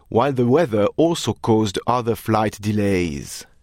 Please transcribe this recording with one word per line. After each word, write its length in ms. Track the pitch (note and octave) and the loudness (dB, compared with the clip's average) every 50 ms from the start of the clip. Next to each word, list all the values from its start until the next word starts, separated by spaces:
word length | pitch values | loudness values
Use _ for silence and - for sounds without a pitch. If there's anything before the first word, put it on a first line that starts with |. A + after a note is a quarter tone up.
| _ - | _ -2
while 240 | - G#2+ B2 C#3+ | 0 2 2 2
the 140 | C#3+ B2 B2 | 2 0 2
weather 400 | A#2+ B2+ D#3 F3 C3+ A2 G#2+ G2+ - - - | 4 4 4 2 2 0 0 0 0 2 2
also 360 | D3+ E3 E3+ - - - G#2 | 2 2 0 -2 -2 -4 -4
caused 460 | - - - A2+ A2 A2 G#2 F#2 - - - | -2 0 2 2 2 2 0 -2 -4 -2 -2
other 280 | A#2 B2+ A#2 A2+ A2 | -2 -2 0 -2 -4
flight 460 | - - - A2 G#2+ A2 G#2+ - - | -4 -2 -2 0 0 0 -2 -4 -6
delays. 840 | G2+ G#2 G#2+ G#2 G2+ G2 G2 F2+ F2 E2+ C#2+ C#2 - - - - - - _ _ | -4 -2 -2 0 0 0 0 0 0 -2 -4 -8 -10 -12 -14 -16 -18 -20 _ _